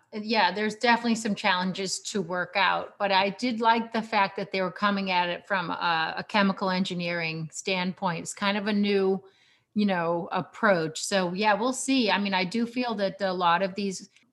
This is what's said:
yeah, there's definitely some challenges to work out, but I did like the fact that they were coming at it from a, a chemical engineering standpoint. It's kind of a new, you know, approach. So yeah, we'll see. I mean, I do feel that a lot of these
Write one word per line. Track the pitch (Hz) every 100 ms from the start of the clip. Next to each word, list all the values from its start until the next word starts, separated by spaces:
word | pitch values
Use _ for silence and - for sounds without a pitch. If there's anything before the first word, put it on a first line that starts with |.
| _
yeah, | 220 214 220 180
there's | 196 214
definitely | 214 240 233 233
some | 220 214
challenges | 196 202 185 185 180 185 -
to | - 208
work | 160 180 175 202
out, | 180 175 - -
but | 202
I | 190 202
did | 190 247 220
like | 226 226 226
the | 226
fact | 220 214 196 202
that | 190
they | 190
were | 185
coming | 180 208 196 190
at | 180 175
it | 175 -
from | 190 170
a, | 175 175 160 160 -
a |
chemical | - 214 196 190 190
engineering | 185 190 175 170 170 165 160 160
standpoint. | - - 185 180 180 185 165
It's | 170
kind | - 202 208
of | 208
a |
new, | 208 202 196 190 190 - _ _ _ _
you | 208 214
know, | 180 165 170 190
approach. | 190 - - 220 175 160 -
So | - 196 175
yeah, | 185 214
we'll | 202 247
see. | 247 - 269 208
I | 185
mean, | 202
I | 190
do | 185 233 233
feel | 247 247 208
that | 196 -
a | 196
lot | 185 170 175
of | 190
these | 190 196 180 - _ _